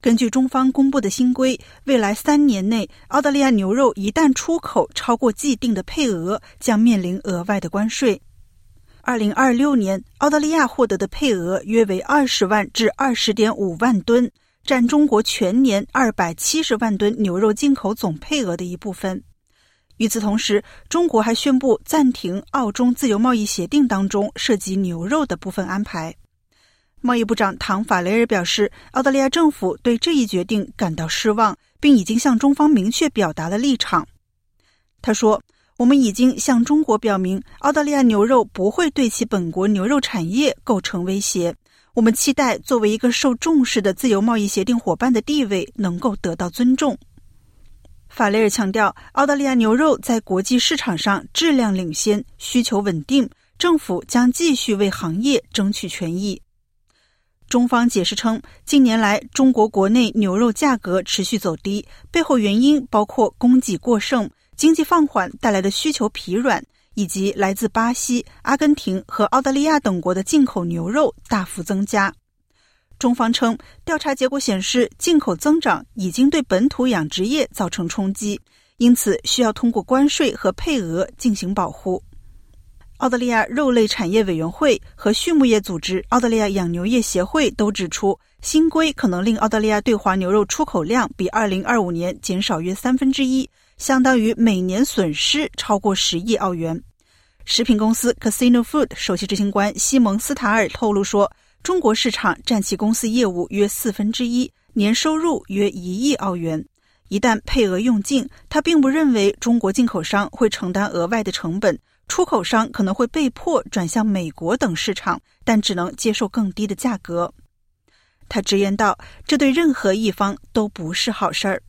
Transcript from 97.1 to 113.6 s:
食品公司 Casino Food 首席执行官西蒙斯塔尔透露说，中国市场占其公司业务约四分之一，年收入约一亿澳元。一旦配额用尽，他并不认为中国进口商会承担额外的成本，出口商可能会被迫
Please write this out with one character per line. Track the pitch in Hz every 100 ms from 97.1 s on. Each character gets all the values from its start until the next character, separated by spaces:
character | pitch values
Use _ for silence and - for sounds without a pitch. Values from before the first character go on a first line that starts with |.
| _ _ _ -
食 | -
品 | 240 214
公 | 220
司 | 226 240 -
Casino | 220 - 247 240
Food | 233 302 262 -
首 | - 180
席 | 190
执 | 196
行 | 202
官 | 196 208 202
西 | - 269
蒙 | 220 202
斯 | - 277
塔 | 220
尔 | 220 196
透 | - 226
露 | 202
说， | 196 202 208 _ _ _
中 | - 370
国 | 254
市 | 226 247
场 | - 196 -
占 | - 220
其 | - 185
公 | 214
司 | 226 226
业 | 233 220
务 | 175 175
约 | 196 202
四 | - 233
分 | 196 208
之 | - 240
一， | 240 247 _ _
年 | 233 208
收 | 233 311 311
入 | 330 285 -
约 | 196 202
一 | 190 180 190 269
亿 | 285
澳 | 196 175
元。 | 165 156 - _ _ _ _
一 | 196
旦 | 240 220 -
配 | 269 208
额 | 185
用 | 240 220
尽， | - 269 262 - -
他 | 302
并 | 311 320
不 | 262
认 | 294 302
为 | 226 196 -
中 | 240 233
国 | 196
进 | 196 240
口 | 185
商 | 165 202 202
会 | - 220
承 | - 185
担 | 185 202
额 | 175 170
外 | 226
的 | 202
成 | - 170 185
本， | 208 156 _ _ -
出 | - -
口 | 220
商 | 175 226 220
可 | -
能 | 190
会 | 196 240
被 | 320 269
迫 | - - 277